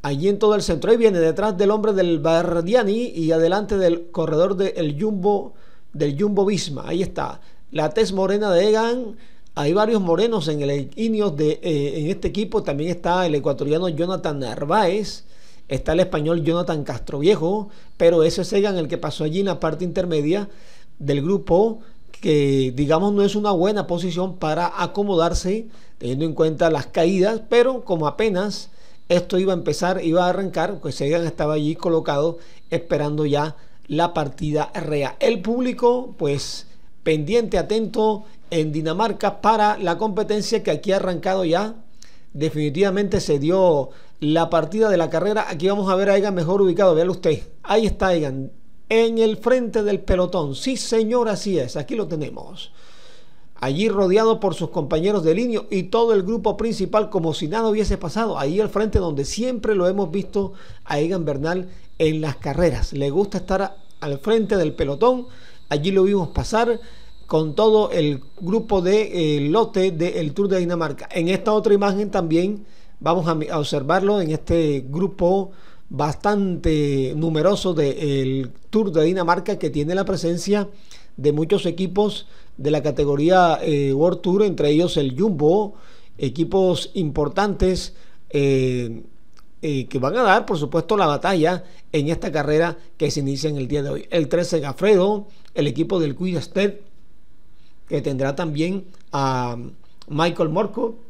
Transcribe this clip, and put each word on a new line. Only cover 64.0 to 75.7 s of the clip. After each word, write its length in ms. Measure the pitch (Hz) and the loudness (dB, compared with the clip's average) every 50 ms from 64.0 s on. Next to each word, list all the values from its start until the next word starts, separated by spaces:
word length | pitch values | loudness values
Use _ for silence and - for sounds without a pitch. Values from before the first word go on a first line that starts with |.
al 180 | - 151 139 139 | -6 -6 -6 -4
frente 400 | - 220 226 226 220 180 220 190 | 0 2 2 2 2 2 2 2
del 160 | 170 151 147 | 2 0 0
pelotón. 520 | - 165 139 143 143 208 247 254 254 247 - - - - - - - - - | -2 -2 -2 0 2 4 4 4 2 -2 -10 -12 -12 -12 -14 -14 -14 -6 -2
Allí 200 | 147 151 147 190 | -2 0 0 2
lo 120 | 196 196 185 | 4 4 4
vimos 260 | 196 202 196 175 135 | 4 4 2 0 0
pasar 500 | - - 127 - - 214 233 233 233 233 - - - - - - - - - | -2 -2 -2 0 2 2 2 2 0 -2 -2 -12 -12 -12 -12 -12 -12 -12 -6
con 280 | - - 156 160 156 139 | 0 0 0 0 2 2
todo 360 | - 214 220 214 214 208 - | 4 6 6 6 6 4 4
el 300 | - 175 156 147 143 135 - - - - | 2 2 2 2 2 -2 -6 -12 -12 -8
grupo 420 | 185 165 190 226 226 220 208 190 175 | -4 0 0 0 0 2 0 2 4
de, 560 | 185 196 214 214 - - 175 160 156 151 147 | 4 4 4 2 2 0 0 2 2 2 2
eh, 20 | 139 147 | 2 2
lote 420 | 165 220 226 226 226 190 185 190 | 4 2 2 2 2 2 2 2
del 440 | 175 156 170 175 - 165 165 151 135 | 2 0 -2 -2 0 -2 -4 -4 0
Tour 140 | 196 202 196 | 0 0 2
de 100 | 190 185 | 2 2
Dinamarca. 500 | 175 170 175 170 160 151 143 - - - | 2 0 0 0 -2 -2 -4 -8 -10 -6
En 180 | - 180 165 170 | -4 -2 0 0
esta 260 | 190 185 185 214 214 | 0 0 2 2 2
otra 180 | 214 208 220 202 | 2 4 4 4
imagen 380 | 202 202 202 190 196 214 202 | 4 4 2 0 0 -2 -2
también 560 | 202 196 175 160 156 170 180 196 214 202 - - - - - - - - | -2 -2 0 2 2 2 2 0 -2 -6 -10 -14 -14 -14 -14 -14 -14 -4
vamos 260 | 143 151 175 185 165 | 0 0 2 2 2
a 80 | 170 165 | 0 0
mi-, 140 | 156 151 147 | 0 -2 -2
a 100 | 180 156 | -2 -4
observarlo 640 | 147 139 - 147 131 139 165 190 185 202 208 202 | -2 -2 -2 -4 0 2 2 2 4 2 2 2
en 120 | 180 151 156 | 0 0 -2
este 520 | 151 - - 165 170 165 151 143 139 131 | -4 0 0 2 2 2 2 0 -2 -4
grupo 640 | 127 139 165 185 196 196 - 175 175 190 196 190 190 - - - - | -4 -4 -2 -2 -2 -2 0 2 2 2 2 0 -4 -10 -14 -14 -14